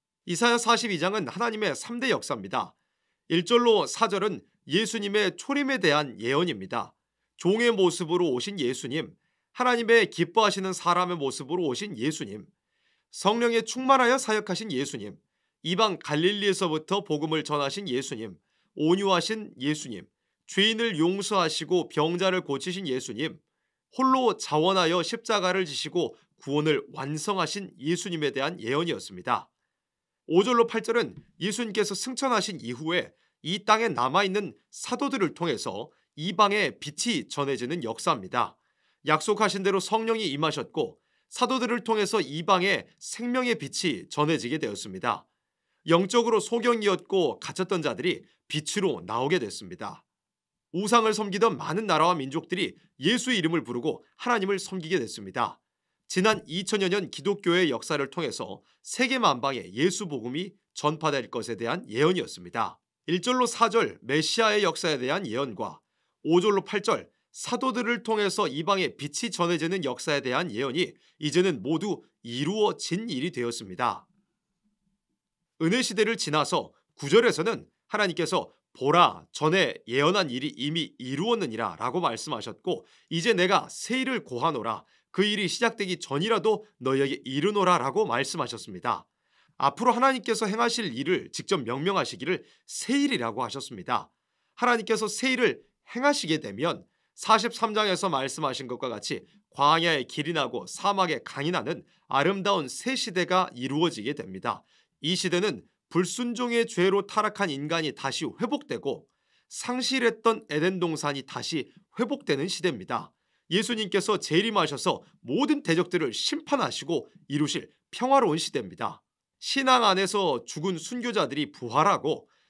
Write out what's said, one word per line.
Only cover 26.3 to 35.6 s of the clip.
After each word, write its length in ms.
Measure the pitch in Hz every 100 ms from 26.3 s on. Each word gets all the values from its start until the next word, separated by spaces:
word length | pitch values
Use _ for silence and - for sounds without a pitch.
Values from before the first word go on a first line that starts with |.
| _
구원을 420 | - 147 151 135 -
완성하신 840 | - 135 151 208 190 156 202 196 -
예수님에 520 | 139 175 196 165 147
대한 280 | 131 143 175
예언이었습니다. 920 | 110 143 170 104 - 90 107 107 - _ _ _ _ _ _ _ -
오 160 | 165
절로 240 | 220 240 233
팔 160 | 226
절은 340 | 220 233 151 - - -
예수님께서 560 | 185 214 226 202 196
승천하신 640 | 190 - 247 269 226 214 175
이후에 500 | 113 123 156 175 - _ _ _
이 220 | 151 202 -
땅에 220 | 220 226
남아있는 680 | 127 127 170 196 196 180 - _
사도들을 640 | - - 240 277 262 165
통해서 560 | - 170 113